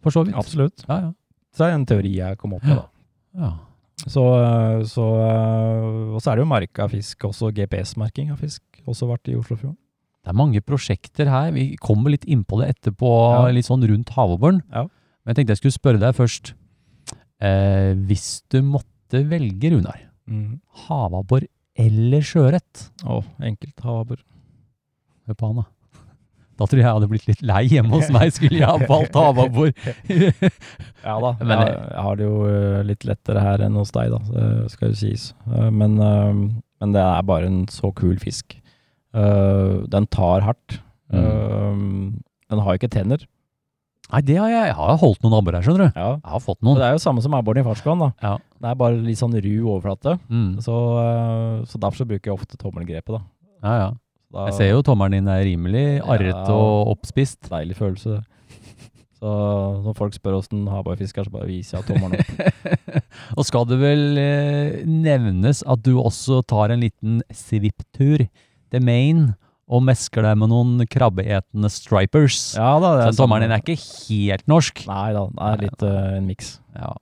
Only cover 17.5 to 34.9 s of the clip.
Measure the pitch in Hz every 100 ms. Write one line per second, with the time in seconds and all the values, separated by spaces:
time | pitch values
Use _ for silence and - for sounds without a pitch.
17.5 | 98 98 98 98 95 98 98 - - _
18.5 | 135 139 139 - _ _ 127 147 165 127
19.5 | 95 143 156 85 - - _ - 107 107
20.5 | 131 _ - - 151 101 90 95 127 -
21.5 | _ _ - 110 110 117 143 147 170 135
22.5 | 175 _ - - - 123 117 107 - 131
23.5 | 104 143 - 120 117 113 120 _ _ _
24.5 | _ _ _ _ _ _ _ - 110 110
25.5 | 117 110 _ _ _ - _ _ _ _
26.5 | _ 110 135 120 107 104 107 - 110 120
27.5 | 98 127 151 113 156 151 127 165 - 156
28.5 | 165 127 - 123 147 135 143 151 127 127
29.5 | 120 156 - - 120 - 185 185 - 190
30.5 | - - - - - - 110 123 120 117
31.5 | 110 113 - - - 98 101 104 104 104
32.5 | 101 101 98 101 104 - 101 - 104 101
33.5 | 101 101 104 101 - 58 57 104 - 55
34.5 | 55 57 - 110